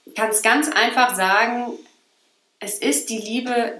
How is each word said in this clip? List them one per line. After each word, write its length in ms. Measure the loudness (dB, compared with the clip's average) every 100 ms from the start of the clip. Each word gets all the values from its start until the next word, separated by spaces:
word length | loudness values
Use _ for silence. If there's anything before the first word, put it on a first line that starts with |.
| -14 -4
kannst 260 | -2 0
ganz 260 | 2 2 2
einfach 440 | 2 2 4 2 2
sagen, 580 | 2 4 2 -2 -6 -10 -18 _ _ _ _ _ _ _
es 200 | -8 -2
ist 300 | 0 0 -2
die 100 | -8
Liebe, 600 | -4 -6 -2 -2 -2 -6